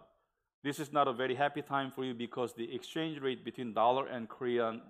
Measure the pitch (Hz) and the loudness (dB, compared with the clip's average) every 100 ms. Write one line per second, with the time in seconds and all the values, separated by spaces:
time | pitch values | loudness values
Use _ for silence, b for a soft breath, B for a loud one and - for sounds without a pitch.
0 | - _ _ _ _ _ 143 143 139 147 | -10 _ _ _ _ _ -6 -4 0 4
1 | 139 117 131 123 143 151 143 139 131 131 | 4 2 0 2 0 0 -2 -2 -2 -4
2 | 131 117 117 127 117 - 117 127 - 165 | -4 -4 -4 -4 -4 -4 -6 -8 -6 -4
3 | 160 147 135 123 117 131 123 107 117 131 | -4 -2 -2 -2 -6 -6 -2 4 6 6
4 | 139 127 110 - 127 120 113 117 - | 2 -4 -8 -4 0 2 2 -2 -8